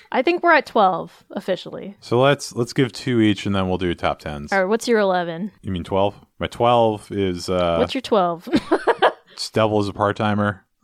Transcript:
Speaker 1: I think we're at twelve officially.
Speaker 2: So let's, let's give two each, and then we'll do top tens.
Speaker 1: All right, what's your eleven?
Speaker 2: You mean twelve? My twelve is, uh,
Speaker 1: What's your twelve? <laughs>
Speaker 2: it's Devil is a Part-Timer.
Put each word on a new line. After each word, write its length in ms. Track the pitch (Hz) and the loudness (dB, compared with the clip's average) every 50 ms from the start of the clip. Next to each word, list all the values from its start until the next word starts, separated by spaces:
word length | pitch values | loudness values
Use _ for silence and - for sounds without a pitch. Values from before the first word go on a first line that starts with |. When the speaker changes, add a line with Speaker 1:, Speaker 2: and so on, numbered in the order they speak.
| - _ | -12 _
Speaker 1:
I 100 | - 254 | -2 0
think 220 | 254 339 349 349 - | 0 2 0 2 4
we're 100 | 339 320 | 4 4
at 140 | 285 - - | 4 2 0
twelve 560 | - 247 202 185 175 165 165 170 - - _ - | 2 2 4 4 2 0 -6 -10 -14 -20 _ -14
officially. 640 | - - - - 185 - - - - - - - 202 - | -12 -8 -6 -4 -4 -4 -6 -10 -14 -12 -14 -14 -16 -18
Speaker 2:
So 200 | - - - 123 | -6 0 2 4
let's, 340 | 131 139 143 139 - - - | 4 4 4 2 -2 -6 -6
let's 180 | 110 123 - - | -4 -4 -2 0
give 180 | - 135 117 | 0 0 0
two 280 | - - - 135 123 117 | -2 -4 -4 0 2 4
each, 260 | 110 107 101 - - 107 | 4 4 2 0 -2 -2
and 80 | 101 | -2
then 120 | 98 95 92 | 0 0 0
we'll 100 | 92 90 | -2 -2
do 160 | 92 87 82 | 0 -2 -2
top 240 | - - 80 73 - | -2 -2 -2 -2 -4
tens. 320 | - 78 73 73 73 73 202 | -6 -10 -10 -10 -6 -2 -2
Speaker 1:
All 60 | 196 | 0
right, 100 | 185 185 | 0 0
what's 180 | 220 233 - 247 | -2 -2 0 0
your 120 | 233 214 | 0 2
eleven? 520 | 202 190 185 180 175 170 165 165 202 196 - _ - | 2 2 0 -2 -2 -4 -6 -8 -10 -10 -12 _ -8
Speaker 2:
You 80 | 104 | -6
mean 120 | 92 87 82 | -6 -6 -4
twelve? 300 | - 98 95 98 101 - - - _ _ - | -2 0 0 0 0 -2 -6 -14 _ _ -8
My 80 | 85 | -8
twelve 680 | - - - 120 120 120 120 113 113 107 101 - - | -6 -2 0 2 4 4 4 4 2 2 -2 -6 -6
is, 380 | 98 101 98 92 90 87 - - | -4 -2 -2 -2 -2 -4 -4 -2
uh, 280 | 92 90 90 85 85 82 | 0 0 2 2 2 2
Speaker 1:
What's 180 | - - - | 0 -2 -2
your 60 | 269 | -6
twelve? 460 | - - 240 202 180 175 170 165 - 247 | -4 0 0 2 2 0 -2 -6 -6 -6
<laughs> 800 | 330 269 - - - - - - - - - - - - _ _ | -6 -6 -2 -2 -2 0 0 -2 0 2 0 0 0 -2 _ _
Speaker 2:
it's 180 | - - - - | -14 -12 -12 -4
Devil 300 | - 107 110 107 107 104 | 0 2 2 4 2 2
is 80 | 101 98 | 0 -2
a 60 | - | 0
Part-Timer. 680 | - 107 101 101 - 110 104 104 104 104 104 101 - _ _ _ _ | 0 0 0 2 0 0 0 0 0 0 0 -2 -4 _ _ _ _